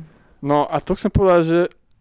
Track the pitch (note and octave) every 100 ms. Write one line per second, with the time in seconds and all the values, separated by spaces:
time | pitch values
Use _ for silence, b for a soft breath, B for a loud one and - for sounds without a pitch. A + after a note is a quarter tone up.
0 | D#3+ B B B C#3 D3 C#3+ D3+ - F#3+
1 | G#3 - F#3+ F3 D#3+ E3+ F3+ - _ _